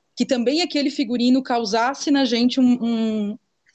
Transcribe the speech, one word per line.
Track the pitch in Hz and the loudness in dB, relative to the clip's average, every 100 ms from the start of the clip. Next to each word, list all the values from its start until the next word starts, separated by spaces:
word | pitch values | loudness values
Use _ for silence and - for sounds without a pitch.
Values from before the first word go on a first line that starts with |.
| _ - | _ -4
que | 247 | -2
também | 247 233 311 | 0 0 0
aquele | 359 294 277 | -2 -2 -2
figurino | - 226 240 247 262 | -2 -2 0 2 2
causasse | 262 240 214 226 247 277 320 | 2 -2 0 0 0 -2 0
na | 277 254 | 2 2
gente | 233 247 269 | 2 0 2
um, | 247 247 | 2 2
um, | 233 226 220 214 202 226 _ _ _ | 0 -2 -2 -2 -4 -8 _ _ _